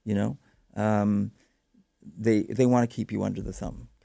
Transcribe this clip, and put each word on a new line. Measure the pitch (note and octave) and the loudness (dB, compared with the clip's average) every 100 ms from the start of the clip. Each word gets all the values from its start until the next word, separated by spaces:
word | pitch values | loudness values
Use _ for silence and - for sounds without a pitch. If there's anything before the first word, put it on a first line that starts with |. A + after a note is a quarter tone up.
you | - | -4
know? | G2+ G#2+ C#3+ _ _ _ - | -2 -2 -4 _ _ _ -4
Um, | G#2+ G#2 G#2 G2+ G#2 - _ _ _ _ _ _ - - | 0 2 2 0 -2 -6 _ _ _ _ _ _ -20 -2
they, | A2 G#2+ | 2 2
they | - A2+ B2 | 0 2 4
wanna | B2 A#2 | 4 2
keep | - G#2+ | -2 -6
you | G#2 | -4
under | G2+ G2 | -4 -4
the | - | -8
thumb | F#2 - - A#2 _ | -8 -10 -12 -18 _